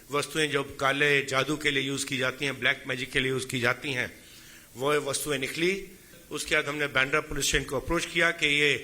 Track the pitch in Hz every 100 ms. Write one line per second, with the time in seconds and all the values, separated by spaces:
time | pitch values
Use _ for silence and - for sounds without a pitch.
0 | - 143 - 160 151 139 139 - 135 139
1 | 147 139 139 131 135 147 147 135 135 139
2 | - 135 127 127 139 127 127 139 135 131
3 | 127 139 131 131 - 117 120 127 147 127
4 | 107 - - - - - - 113 139 147
5 | 139 135 147 139 131 156 175 196 - -
6 | - - - 147 - 156 143 151 143 131
7 | 135 151 151 143 135 147 135 131 - 170
8 | - 170 170 170 151 143 147 123